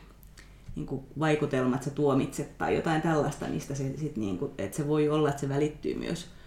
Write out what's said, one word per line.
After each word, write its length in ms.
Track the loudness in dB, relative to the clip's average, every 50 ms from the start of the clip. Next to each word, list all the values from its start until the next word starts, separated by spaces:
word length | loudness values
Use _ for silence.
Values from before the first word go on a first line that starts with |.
| -20 -20 -20 -20 -20 -20 -20 -20 -20 -20 -20 -18 -16 -12 -10
niin 100 | -8 -6
kuin 160 | -6 -6 -8 -8 -10 -6 0
vaikutelma, 560 | 2 4 4 4 4 2 2 2 2 2 2
että 100 | 0 -2
sä 60 | -4 -2
tuomitset 640 | 2 4 4 6 4 2 2 -2 -6 -6 -6 -4 -4
tai 160 | 0 2 2
jotain 280 | 2 4 2 2 2
tällaista, 440 | 2 4 4 4 2 2 -2 -4 -6 -4
mistä 260 | -4 -4 -4 -4 -6
se 220 | -4 -4 -4 -2 -2
sit 180 | -4 -4 -2
niin 220 | -2 -2 -2 -2 -2
kuin, 140 | -4 -6 -4 -6
että 180 | -6 -4 -2
se 120 | -2 0 2
voi 200 | 2 4 4 4
olla, 200 | 4 4 4 2
että 120 | 2 0
se 80 | -2 -2
välittyy 460 | 2 2 2 0 0 -4 -4 -4 -4 -2
myös, 280 | -2 -4 -4 -6 -6 -12 -16 -18 -20